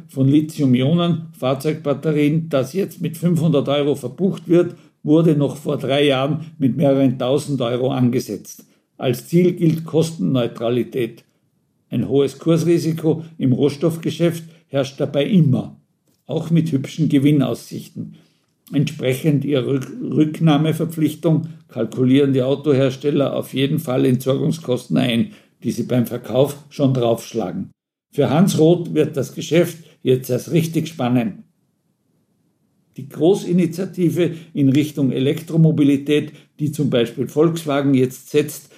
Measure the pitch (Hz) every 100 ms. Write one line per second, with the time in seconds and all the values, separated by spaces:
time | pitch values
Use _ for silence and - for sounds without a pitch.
0 | - 135 135 151 156 151 135 123 135 170
1 | 170 143 - - 131 139 156 151 143 135
2 | 160 151 147 160 160 135 131 190 202 -
3 | 165 160 170 147 160 139 135 147 147 135
4 | 123 - 185 165 - 170 170 - _ _
5 | 147 156 165 147 139 - 170 131 120 139
6 | 147 131 143 - - - 135 123 139 135
7 | 135 131 127 143 135 135 120 123 135 135
8 | 123 123 - 104 - - - _ _ -
9 | 135 131 - 170 180 175 165 160 - 156
10 | 160 - 175 131 117 - 117 123 113 135
11 | 117 - _ _ _ _ _ _ _ 123
12 | 98 135 139 - 165 160 165 165 156 160
13 | 160 156 - - 131 123 139 - 165 165
14 | 151 - 170 - - - _ 139 131 -
15 | 143 143 143 180 139 117 101 - _ _
16 | _ _ - 160 165 165 160 139 - -
17 | 151 139 147 147 120 113 - - - -
18 | - - _ _ _ _ _ 143 165 -
19 | 127 131 160 139 - 139 120 139 - -
20 | 147 135 156 - 160 143 156 - 156 -
21 | 147 - 170 147 - - _ 120 113 127
22 | 127 135 139 135 127 135 151 131 135 131
23 | 147 156 135 127 - 131 139 156 - 131
24 | 135 127 131 135 147 - - 123 - 151
25 | 127 117 107 - _ _ 117 107 113 123
26 | 113 120 - 123 143 - - - 135 131
27 | 117 117 - 113 90 92 - _ _ _
28 | _ - 123 147 190 156 156 170 - 151
29 | 147 139 120 - - 160 170 - - _
30 | 131 127 - 120 - 160 160 160 - -
31 | 123 123 110 - - _ _ _ _ _
32 | _ _ _ _ _ _ _ _ _ -
33 | - - 160 202 - 175 165 - 190 185
34 | 165 147 165 - - - 135 139 147 -
35 | 135 135 135 - - 165 160 139 143 139
36 | 143 147 147 - _ - 151 156 135 123
37 | 117 - 117 147 165 160 151 139 139 131
38 | 131 - - 147 151 - -